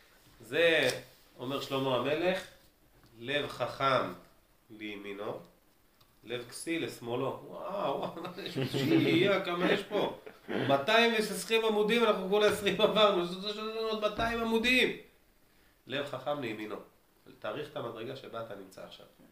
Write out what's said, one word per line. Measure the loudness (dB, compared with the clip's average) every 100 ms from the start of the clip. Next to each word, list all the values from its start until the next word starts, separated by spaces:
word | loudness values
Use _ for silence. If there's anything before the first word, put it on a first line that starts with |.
| _ -20 -20 -20
זה, | -4 2 4 6 4 0 -8 -20 _ -10
אומר | -6 -6
שלמה | -2 0 2 2
המלך, | 2 0 0 0 -6 -18 _ _ _ _ -20 -12
"לב | -4 -2 -2
חכם | -4 -4 0 2 2 0 -8 -18 _ _ _ -20
לימינו, | -12 -10 -8 -10 -8 -8 -8 -12 _ _ _ _ _ _ _
לב | -10 -8 -8
כסיל | -10 -4 -4
לשמאלו". | -4 -6 -4 -2 -2 -4 -10
וואו, | -12 -8 -4 -2 -2
וואו, | -4 -6 -10 -10
<laughs> | -6
יש | -4
פה | -2 0
שהייה, | 4 4 6 6 6 4
כמה | 0 0 2
יש | 2
פה? | 0 -2 -2 -6 -14 -16 -6
מאתיים | -2 2 2 4 4 6
ועשרים | 2 -2 -4 0 2
עמודים, | 2 2 4 4
אנחנו | 4 2 2
כולה | 4 4
עשרים | 4 0 2
עברנו, | 4 6 4 4 -2
זה, | -4
זה, | -8
זה, | -6 -6
זה | -4
עוד | -4 -2
מאתיים | -2 0 -2 -2
עמודים. | 0 2 4 4 4 0 -12 _ _ _ _ _ _ _ -6
"לב | -6 -4
חכם | -6 -4 -4
לימינו". | -4 -6 -8 -10 -14 _ _ _ -20 -12
תאריך | -8 -8 -8
את | -8
המדרגה | -8 -8 -10 -10
שבה | -12 -10
אתה | -10
נמצא | -12 -16 -18
עכשיו. | -18 -18 -20 _ -20